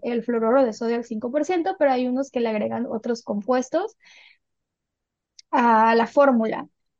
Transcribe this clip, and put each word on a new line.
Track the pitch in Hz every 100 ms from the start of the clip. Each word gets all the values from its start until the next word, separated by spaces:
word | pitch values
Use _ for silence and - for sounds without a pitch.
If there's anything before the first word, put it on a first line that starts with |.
el | 240 240
fluoruro | 226 233 220 262 254
de |
sodio | 214 233 233
al | 233
cinco | 214 240
por | 285 302
ciento, | 370 359 381
pero | 285
hay | 254 254
unos | 247 277
que | 254
le | 233
agregan | 214 220 226 240
otros | 226 240 233
compuestos | - 208 202 254 254 320 440 - _ - - _ _ _ _ _ _ _ _ _ _ _ _
a | 285 233 220 226 226
la | 226
fórmula, | 285 277 240 220 - 294 _ _ _